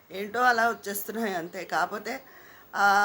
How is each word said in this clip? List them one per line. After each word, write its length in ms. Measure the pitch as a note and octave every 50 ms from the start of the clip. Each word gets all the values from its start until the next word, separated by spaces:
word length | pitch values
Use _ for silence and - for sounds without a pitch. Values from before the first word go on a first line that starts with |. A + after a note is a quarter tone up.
| _ -
ఏంటో 300 | E3 F#3+ G#3 G#3 G3+ A#3+
అలా 280 | B3 B3 A#3+ A3+ A3+ A#3
వచ్చేస్తున్నాయి 680 | A3+ - - G3+ G3 G3+ - - G#3 A3+ A#3 G3+ F#3+
అంతే. 300 | E3+ D#3+ F3 - F#3+ E3+
కాకపోతే 600 | - F3 D#3+ F3 F3+ G#3 A3 G#3 A3 C4 C4+ - - - - - - - - - - -
ఆ 120 | G#3 G3+ G3+ G3 G3+